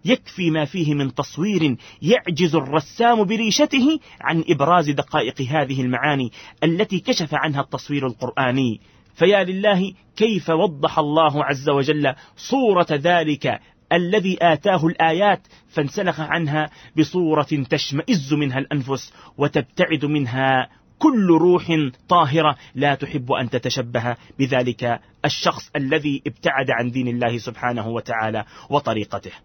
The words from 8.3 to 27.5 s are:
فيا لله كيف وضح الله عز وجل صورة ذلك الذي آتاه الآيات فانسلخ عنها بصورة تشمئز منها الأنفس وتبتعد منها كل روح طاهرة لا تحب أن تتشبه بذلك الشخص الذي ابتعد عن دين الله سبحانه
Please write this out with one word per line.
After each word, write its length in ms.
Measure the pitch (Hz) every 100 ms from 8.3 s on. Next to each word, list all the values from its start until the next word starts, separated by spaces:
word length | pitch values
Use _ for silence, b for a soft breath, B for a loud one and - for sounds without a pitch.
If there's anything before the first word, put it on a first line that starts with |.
| 127 131 131 127 104 b b b -
فيا 280 | 175 202
لله 500 | 185 190 208 185 196 190 _ -
كيف 340 | 226 196 156
وضح 500 | 160 196 143 156 -
الله 460 | 147 156 156 147 135
عز 240 | 135 143
وجل 440 | 139 139 151 143 127 B -
صورة 520 | - 269 240 185 170
ذلك 680 | 147 160 175 156 143 139 107 b b _
الذي 440 | 170 175 208 185 180
آتاه 460 | 170 151 202 185 160
الآيات 600 | - 165 165 202 185 _ b _
فانسلخ 500 | - 139 - 185 156
عنها 500 | 151 160 156 156 151 B B 151
بصورة 500 | 151 180 165 156 143 151 127
تشمئز 640 | 135 - 135 208 202 135
منها 260 | 151 143 127
الأنفس 540 | 139 147 127 131 - B B -
وتبتعد 680 | 143 151 127 - 175 156 147
منها 640 | 151 127 127 135 131 123 b _ _
كل 280 | 311 247 190
روح 600 | 160 175 175 - 160 139 - -
طاهرة 460 | 175 147 160 156 139 B 120
لا 200 | 143 139
تحب 360 | 135 143 123
أن 180 | 131 123
تتشبه 680 | 127 127 135 120 120 117 117 B -
بذلك 600 | 135 127 123 117 120 117 b _ -
الشخص 460 | - 175 - - 147
الذي 460 | 135 156 147 139 147
ابتعد 380 | - 170 135 135
عن 220 | 120 120
دين 160 | 127 123
الله 300 | 120 120 117
سبحانه 500 | 117